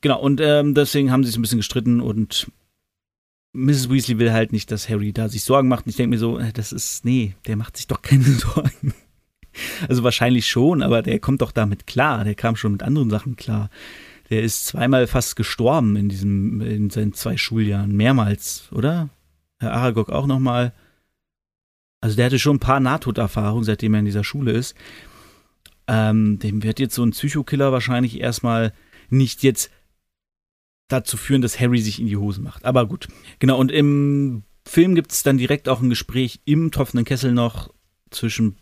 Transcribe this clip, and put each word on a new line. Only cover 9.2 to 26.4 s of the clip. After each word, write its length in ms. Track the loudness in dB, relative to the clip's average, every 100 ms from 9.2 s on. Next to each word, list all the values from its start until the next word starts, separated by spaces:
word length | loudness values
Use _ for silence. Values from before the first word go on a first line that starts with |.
| _ _ -20 -14 -12 -8 -2
Also 140 | 0
wahrscheinlich 440 | 2 2 2 2 2
schon, 360 | 2 2 2
aber 180 | 2 0
der 180 | 0 -2
kommt 220 | -2 -2
doch 100 | -2
damit 360 | 0 -2 -2 -4
klar. 360 | 0 0 0
Der 120 | -2 -2
kam 200 | -2 -2
schon 180 | -2
mit 100 | -2
anderen 260 | 0 0 2
Sachen 260 | 0 -4 -10
klar. 360 | -6 -4 -4 -10 -20 -20 -20 -20 _
Der 140 | -2
ist 220 | -2 -4 -6
zweimal 400 | -2 2 2 2
fast 280 | 0 -2 -4
gestorben 600 | -6 0 2 4 2 2
in 140 | 0
diesem, 520 | -2 -2 0 0 -2
in 280 | -4 -2 -2
seinen 240 | -2 -4
zwei 240 | -4 -6 -4
Schuljahren. 580 | -2 0 0 0 0 2
Mehrmals, 720 | 4 4 2 -2 -6 -12 -8
oder? 380 | -2 -2 -2 -4 _ _ _ _ _
Herr 140 | -6
Aragog 360 | -2 0 0 -2
auch 180 | -2 -2
nochmal. 460 | 0 0 0 -2 -4 _ _ _ _ _ _ _ _ _ _ _ _
Also 140 | -2 2
der 100 | 2
hatte 140 | 4
schon 180 | 4 2
ein 40 |
paar 180 | 2 2
Nahtoderfahrungen, 840 | 2 0 -2 -2 -2 0 -2 0
seitdem 300 | 0 0 2
er 80 | 2
in 40 | 2
dieser 180 | -2
Schule 280 | -4 -4 -2
ist. 240 | -2 -4 -12 -20 -20 -20 -20 -20 _ _ _ -20 _ -2
Ähm, 520 | 0 2 4 2
dem 220 | 2